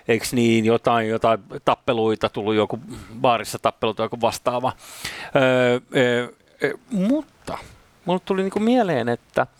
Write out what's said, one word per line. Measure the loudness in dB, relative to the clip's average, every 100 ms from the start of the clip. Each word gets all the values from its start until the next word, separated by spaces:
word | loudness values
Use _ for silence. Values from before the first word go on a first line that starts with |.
| -2
eiks | -2 0
niin, | 0 2 4
jotain, | 2 2 2 0 0
jotain | 0 0 0 -4 -6
tappeluita, | -2 -2 -2 0 0 0 -2
tullut | -4 0
joku | 0 0 -4 -12 -18 -18 -2
baarissa | 0 0 -2 -4
tappelu | -4 -2 -4
tai | -2
joku | -4 -2
vastaava. | -2 -2 -4 -2 -2 -6 -12 -14 -14 -12 -2 2
Ö, | 4 4 4 2 0 2
ö, | 2 2 -4 -10 _ _
ö, | -4 -4 _
mutta | -2 0 0 -4 _ -12 -12 -12 -20 _ _
mulle | -4 -2
tuli | -2 -2
niinku | -2 0
mieleen, | 2 2 2 0 0
että | -4 _ -2 -2 _